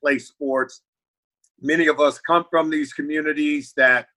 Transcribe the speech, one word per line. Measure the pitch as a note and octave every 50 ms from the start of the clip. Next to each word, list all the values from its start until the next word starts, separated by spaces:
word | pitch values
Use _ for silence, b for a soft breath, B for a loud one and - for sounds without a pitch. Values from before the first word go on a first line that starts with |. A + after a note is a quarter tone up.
play | - C#3+ C#3 B2
sports. | A#2+ - _ _ D3 C3+ C3 C3 B2+ B2+ - - _ _ _ _ _ _ _ _ _ _ _ _ _ _ _ _
Many | C3+ C#3+ D#3 E3+ E3 D3+
of | C#3+ C3
us | D3 D3 C3+ -
come | - - E3+ F3 E3+ -
from | - E3 D#3+ D#3
these | D#3 D#3 C#3+ C3 -
communities | - C#3+ D3 D3+ D#3 D3+ D3+ D3+ D3 D3+ D3 D3 D3 C3 - -
that | C#3+ C3 B2+ B2+ B2 A#2 - _